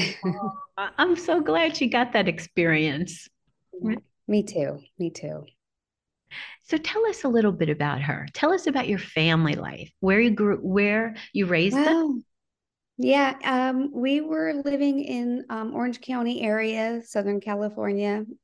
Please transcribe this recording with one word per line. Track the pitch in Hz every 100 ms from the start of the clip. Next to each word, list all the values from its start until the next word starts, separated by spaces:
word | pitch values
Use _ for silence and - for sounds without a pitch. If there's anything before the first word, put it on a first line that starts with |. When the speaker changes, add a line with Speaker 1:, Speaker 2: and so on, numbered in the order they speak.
Speaker 1:
<laughs> | 165 - 185
Speaker 2:
Oh, | 190 202 - - -
I, | 196 -
I'm | 320 339
so | - 349
glad | 311 320 339 -
she | 254
got | 240 240
that | 220 185
experience. | 165 - - 165 156 156 143 180 - - _ _ _ _ 185
Speaker 1:
Yeah, | 220 220 - _ -
me | 208
too. | 208 175 139 143 - -
Me | 170
too. | - 151 151 151 _ _ _ _ _ _ _ _ - - -
Speaker 2:
So | - 311
tell | 311 415 453
us | -
a | 277
little | 233 214
bit | 170 160
about | 151 147 143
her. | 143 - 151
Tell | - 294
us | 359 349
about | 269 240
your | 196
family | - - 160 165 160
life, | 147 - - - _
where | 190 196
you | 240
grew, | 208 208 202
where | - 190 208 214 226 220 -
you | - 190
raised | 170 175 254
them. | 302
Speaker 1:
Well, | 330 311 247 - _ _ _ _ _ _ -
yeah, | 254 277 277 262
um, | - 254 254 254 277
we | 285 254 285
were | 311 320 320
living | 294 277 277 285 277
in, | - 254 240 247 -
um, | 226 220
Orange | 226 247 233
County | - 254 240 247
area, | 226 214 220 220 220 233
Southern | 233 214 202 202
California, | 214 202 208 214 208 202 208 208 214 254